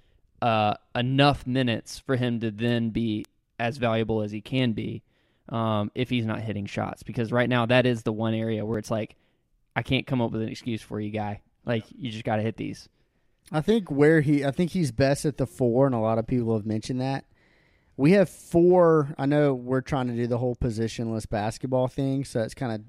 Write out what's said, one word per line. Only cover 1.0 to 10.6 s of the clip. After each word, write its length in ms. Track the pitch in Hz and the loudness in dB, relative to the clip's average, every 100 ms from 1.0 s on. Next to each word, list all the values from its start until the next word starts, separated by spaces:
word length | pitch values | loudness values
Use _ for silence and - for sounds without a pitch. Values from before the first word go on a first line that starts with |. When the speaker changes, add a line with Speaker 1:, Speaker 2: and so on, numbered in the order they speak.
| 123 135 143 135 - | 0 4 4 2 -2
Speaker 1:
minutes 520 | 127 127 110 - - | -2 0 -2 -6 -12
for 160 | - 131 | -4 -2
him 220 | 123 117 | 0 -2
to 100 | 113 | -4
then 400 | 104 120 120 117 | -2 0 0 0
be 340 | 110 117 107 110 _ _ - | -2 -2 -4 -6 _ _ -6
as 200 | 117 139 | -6 -2
valuable 420 | 117 113 110 110 | 0 0 0 -2
as 100 | 104 | -4
he 120 | 107 | -8
can 300 | - 131 127 | -4 0 0
be, 300 | 107 110 110 - _ _ _ - | 0 -6 -10 -14 _ _ _ -8
um, 420 | 117 113 107 104 | -4 0 0 -2
if 160 | - 123 | -4 -2
he's 160 | 123 110 | 0 -2
not 160 | 110 | -4
hitting 240 | 110 101 101 | -6 -6 -6
shots. 360 | - 104 - | -6 -6 -8
Because 300 | - 113 113 | -10 -6 -2
right 160 | 120 120 | 0 2
now, 160 | 123 | 2
that 220 | 117 127 127 | 2 4 4
is 160 | 120 | 0
the 100 | 117 | -2
one 220 | 107 113 | -2 -2
area 320 | 113 113 110 107 | -2 -2 -4 -4
where 120 | 113 | -6
it's 120 | 107 | -4
like, 260 | 113 107 _ _ _ _ _ _ | -4 -4 _ _ _ _ _ _
"I 60 | - | -10
can't 240 | 117 131 - | -2 -2 0
come 140 | 131 | -2
up 120 | 117 | -2
with 100 | 104 | -2
an 80 | 110 | -6
excuse 320 | - | -8